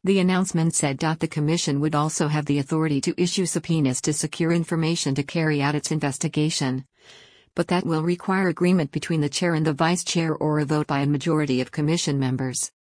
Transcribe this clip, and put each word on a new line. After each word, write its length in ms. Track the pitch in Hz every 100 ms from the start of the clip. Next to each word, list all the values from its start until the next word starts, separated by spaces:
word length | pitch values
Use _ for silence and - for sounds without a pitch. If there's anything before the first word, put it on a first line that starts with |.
The 140 | 185 196
announcement 560 | 185 185 185 170 165
said 240 | - 147 139
that 220 | 160 160
the 60 | 160
commission 540 | 156 151 170 165 143
would 140 | 156
also 340 | 151 151 - 151
have 160 | 151
the 140 | 147 143
authority 420 | 139 160 160 139
to 140 | 170 -
issue 300 | 175 - 175
subpoenas 560 | 170 - 165 135 127
to 100 | -
secure 400 | 147 151 - 165
information 640 | 170 160 165 160 170 143
to 80 | 139
carry 400 | 139 170 156 147
out 120 | 143
its 160 | 147 -
investigation. 960 | 156 143 131 156 - 151 - 135 131 135 _ - - - _ _
But 140 | - 170
that 180 | 175 165
will 160 | 156
require 460 | 165 175 - 190 185
agreement 440 | 156 180 185 143
between 300 | 143 - 160
the 80 | 147
chair 240 | - 180
and 100 | 160
the 80 | 156
vice 320 | 143 165 175
chair 300 | - 175 165
or 240 | 156 156 151
a 80 | 147
vote 200 | 151 147
by 140 | 139
a 60 | 143
majority 560 | 143 165 156 147 127
of 100 | 127
commission 460 | - 151 165 165 143
members. 540 | 131 127 131 123 - _